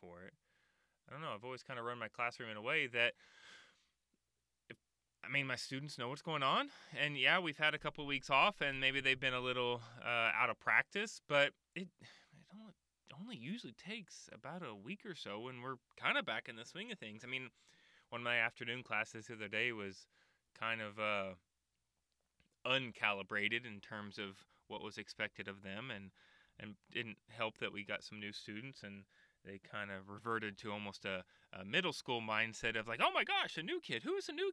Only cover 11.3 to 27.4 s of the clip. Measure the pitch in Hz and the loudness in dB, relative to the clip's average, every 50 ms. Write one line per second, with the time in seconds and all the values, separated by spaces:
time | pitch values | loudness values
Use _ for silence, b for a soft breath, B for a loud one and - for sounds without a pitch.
11.3 | 147 143 143 139 - _ _ _ - - 190 180 _ - - - - - - _ | 6 6 6 6 4 _ _ _ -8 -8 -8 -8 _ -18 -20 -20 -20 -20 -20 _
12.3 | 147 - - - 185 214 220 208 - _ _ _ _ _ _ - 131 143 196 247 | -20 -20 -20 -20 -18 -18 -16 -18 -18 _ _ _ _ _ _ -16 -12 -12 -10 -8
13.3 | 233 127 113 143 208 240 - 131 113 - - 175 220 233 180 - - - - - | -8 -8 -6 -6 -6 -6 -6 -10 -12 -10 -8 -8 -6 -6 -8 -10 -14 -16 -16 -14
14.3 | - 107 - 131 165 180 175 123 107 101 98 127 202 202 - 214 175 - - 107 | -14 -10 -8 -8 -6 -6 -6 -6 -8 -6 -6 -6 -6 -6 -6 -8 -8 -6 -6 -6
15.3 | 101 107 117 131 127 123 123 131 135 120 _ _ - - 120 147 240 285 214 135 | -4 -4 -4 -6 -8 -6 -6 -6 -6 -6 _ _ -4 2 4 6 6 6 4 2
16.3 | 110 113 - - 117 110 117 - - 170 220 247 214 - - 107 107 110 123 123 | 0 0 -2 -4 -10 -10 -12 -10 -8 -8 -8 -8 -8 -8 -8 -10 -10 -10 -6 -4
17.3 | 131 131 127 117 B B B B B B B B B B B B 117 117 120 120 | -4 -4 -4 -6 B B B B B B B B B B B B -6 -2 2 4
18.3 | 120 120 113 117 - - 127 117 120 127 123 - 113 104 110 - - 113 107 - | 4 4 4 4 2 -2 -4 -4 -4 -4 -4 0 0 0 0 0 -4 -10 -10 -8
19.3 | 117 107 107 101 107 107 120 123 117 107 101 98 95 - - _ b b b b | -8 -6 -6 -2 0 2 2 2 0 -2 -4 -6 -8 -10 -16 _ b b b b
20.3 | b b b b - - 113 113 113 113 107 104 104 110 107 107 104 101 98 95 | b b b b -8 -4 -2 -2 0 -2 -4 -6 -4 0 2 2 4 2 2 -2
21.3 | 90 87 _ _ _ _ _ _ _ _ _ _ _ _ _ _ _ _ _ _ | -6 -10 _ _ _ _ _ _ _ _ _ _ _ _ _ _ _ _ _ _
22.3 | _ _ _ _ _ _ - 123 131 135 131 117 104 - 113 107 104 98 98 92 | _ _ _ _ _ _ 0 2 4 4 2 0 -4 0 0 0 2 0 -2 -2
23.3 | 107 104 101 104 113 120 123 117 104 101 - - 113 104 104 101 92 110 104 98 | -2 0 0 2 0 0 -4 -6 -12 -12 -12 -10 -8 -8 -8 -8 -6 -6 -6 -8
24.3 | 95 - - _ b b b b 110 101 92 107 98 110 104 - - - 107 101 | -8 -12 -18 _ b b b b -10 -8 -8 -8 -8 -8 -10 -10 -6 -4 -4 -4
25.3 | - - 104 101 98 98 95 98 98 107 123 135 113 98 98 95 - B B B | -4 -6 -10 -10 -10 -10 -10 -10 -8 -8 -8 -8 -8 -10 -10 -14 -16 B B B
26.3 | B B B B B B - 107 101 - _ - - 117 117 113 101 - _ - | B B B B B B -12 -12 -12 -14 _ -8 -6 -4 -4 -6 -8 -12 _ -10
27.3 | - 117 | -4 -2